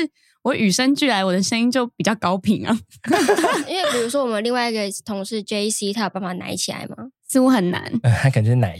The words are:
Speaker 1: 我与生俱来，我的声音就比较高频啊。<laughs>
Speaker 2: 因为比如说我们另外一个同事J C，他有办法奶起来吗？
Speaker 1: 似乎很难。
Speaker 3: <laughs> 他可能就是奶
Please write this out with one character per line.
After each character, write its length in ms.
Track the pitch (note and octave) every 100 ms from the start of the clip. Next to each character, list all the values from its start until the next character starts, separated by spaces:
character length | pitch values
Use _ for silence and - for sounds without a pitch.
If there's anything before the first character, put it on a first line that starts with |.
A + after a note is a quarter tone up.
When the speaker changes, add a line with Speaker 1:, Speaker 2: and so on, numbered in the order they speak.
| D#4 _ _ _
Speaker 1:
我 100 | A#3
与 160 | C#4+ G#3+
生 240 | F3+ C4
俱 140 | C#4 C#4+
来， 180 | G#3
我 60 | F#3+
的 100 | F3+
声 160 | F#3 A3+
音 140 | A#3+
就 160 | B3+ A#3+
比 160 | -
较 100 | E3 A3
高 200 | F3 F#3+
频 300 | F#3 F#3+ G2+
啊。 100 | A3 - - -
<laughs> 540 | F#4+ C#4+ F#4+ F4 A4 C#4+
Speaker 2:
因 80 | F4
为 140 | E4+
比 60 | B3
如 100 | A#3
说 160 | C#4
我 40 | B3+
们 140 | G#3+
另 100 | A3+
外 160 | B3 A#3+
一 60 |
个 60 | A3 G3+ -
同 200 | - G3
事 160 | G3 A3
J 300 | G3 G#3 G#3
C， 220 | - G3+
他 100 | G#3
有 80 | G3
办 100 | F#3
法 120 | F3+
奶 240 | F3+ - F3+
起 160 | -
来 120 | - -
吗？ 100 | - A#3+ - -
Speaker 1:
似 120 | C4+
乎 80 | B3+
很 220 | B3+ F3
难。 220 | F3+ -
Speaker 3:
<laughs> 80 | A#3
他 260 | B2+ G#2+ C#3
可 120 | B2
能 40 |
就 60 | A2
是 60 | B2
奶 200 | G2+ E2+